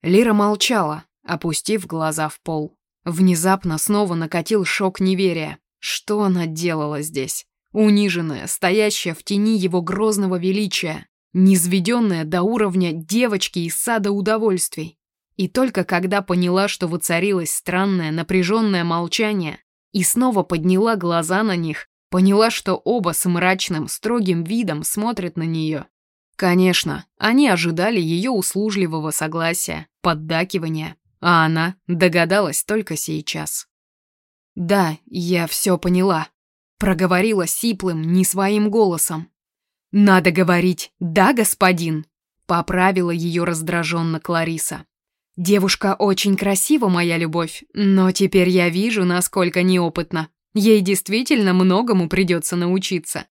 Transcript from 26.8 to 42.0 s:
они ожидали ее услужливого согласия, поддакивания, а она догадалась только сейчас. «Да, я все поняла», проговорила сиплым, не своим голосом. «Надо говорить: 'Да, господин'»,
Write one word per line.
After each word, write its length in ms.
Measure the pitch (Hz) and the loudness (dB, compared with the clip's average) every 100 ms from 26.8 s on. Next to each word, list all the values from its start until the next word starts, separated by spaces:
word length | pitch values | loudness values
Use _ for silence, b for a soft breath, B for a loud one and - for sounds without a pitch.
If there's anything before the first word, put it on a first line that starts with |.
| - 147 - _ | -2 -8 -12 _
они 300 | 208 247 285 | 0 4 4
ожидали 520 | 180 170 165 190 226 | 2 0 -2 0 0
ее 340 | 160 170 233 | 0 -2 0
услужливого 800 | 233 175 190 214 196 180 160 156 | -2 -2 -2 -2 -2 -2 -2 -6
согласия, 760 | 151 156 165 165 165 - 156 160 _ | -4 -4 -2 -2 -2 -6 -8 -12 _
поддакивания, 960 | 180 156 156 165 185 185 165 160 160 165 _ _ | -2 -2 -2 -4 -2 -4 -4 -6 -8 -14 _ _
а 260 | 175 170 160 | 2 4 4
она 300 | 160 165 185 - | 2 -2 -6 -6
догадалась 760 | 175 180 170 170 190 190 - | 0 2 2 2 2 0 -4
только 320 | - 214 208 156 | -4 -4 -4 -8
сейчас. 720 | - 156 151 160 151 - - _ _ _ _ _ _ _ _ - | -6 -6 -6 -8 -8 -10 -12 _ _ _ _ _ _ _ _ -8
«Да, 420 | 170 202 170 156 - | 0 2 0 -2 -10
я 420 | 185 175 175 165 | -8 -2 -2 -2
все 300 | - - 175 | -4 0 0
поняла», 520 | 180 180 190 165 156 _ _ _ _ _ | 2 2 2 0 -4 _ _ _ _ _
проговорила 680 | 196 180 185 180 214 208 165 | 0 2 2 2 2 0 -2
сиплым, 540 | - 233 202 190 160 | -2 -2 -2 -2 -2
не 220 | 160 180 | 0 2
своим 460 | 180 185 196 208 208 | 2 0 0 2 2
голосом. 600 | 214 208 165 - 160 165 _ _ _ _ _ _ | 4 2 2 -4 -6 -10 _ _ _ _ _ _
«Надо 400 | 202 202 185 180 | 4 6 6 4
говорить: 600 | 165 180 175 180 170 - _ | 2 2 4 2 0 -6 _
'Да, 340 | 175 160 190 | -2 2 4
господин'», 720 | 254 214 - 190 180 170 156 | 4 0 2 2 2 -2 -4